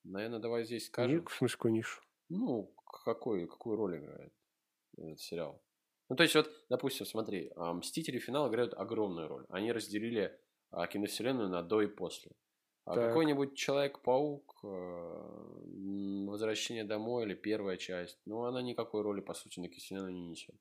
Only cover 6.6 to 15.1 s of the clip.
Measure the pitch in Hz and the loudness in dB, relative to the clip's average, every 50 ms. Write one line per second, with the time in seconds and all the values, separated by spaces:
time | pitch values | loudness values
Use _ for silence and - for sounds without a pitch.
6.6 | _ _ 123 123 - 135 - - 104 - - 110 110 107 101 90 73 - - 85 | _ _ 0 2 2 -2 -2 -2 -6 -2 -2 -2 -2 0 -2 -4 -4 -6 -6 -4
7.6 | 85 85 87 87 85 - - 175 160 - 127 117 - - 123 147 147 120 107 117 | -2 -2 -2 -2 -4 -2 -4 -2 -2 -2 -2 -4 -2 0 2 2 4 4 4 2
8.6 | 120 - - - 98 - 113 110 107 95 87 85 80 76 71 67 67 - - 92 | 2 2 0 -4 -4 -2 2 2 2 2 0 -2 -4 -6 -6 -10 -10 -6 -2 -2
9.6 | 104 117 113 113 101 90 101 107 110 117 120 107 95 - - - _ _ _ _ | 0 0 0 -2 -2 -2 -2 -2 -2 0 2 2 0 0 -2 -10 _ _ _ _
10.6 | _ _ - 85 87 - - 101 104 98 - - 104 127 135 127 107 92 90 87 | _ _ -2 -2 -2 -2 0 -2 -2 0 -2 0 0 0 2 2 0 0 0 -2
11.6 | 87 87 107 107 104 101 104 - 92 80 - - - - - _ _ _ _ _ | 0 4 4 4 4 4 0 -4 -6 -6 -6 -10 -14 -20 -20 _ _ _ _ _
12.6 | _ _ _ _ _ - 87 120 117 117 117 160 165 151 143 139 139 139 135 - | _ _ _ _ _ 0 2 4 4 4 4 4 4 4 4 2 0 -2 -2 -2
13.6 | - - 139 143 139 139 - - - 123 127 131 151 151 143 139 - - - - | 0 2 4 4 2 2 -2 -2 2 4 4 6 4 2 -2 -6 -10 -20 -20 -12
14.6 | - 101 98 92 90 90 87 87 85 82 | -10 -6 -6 -4 -6 -6 -6 -8 -8 -8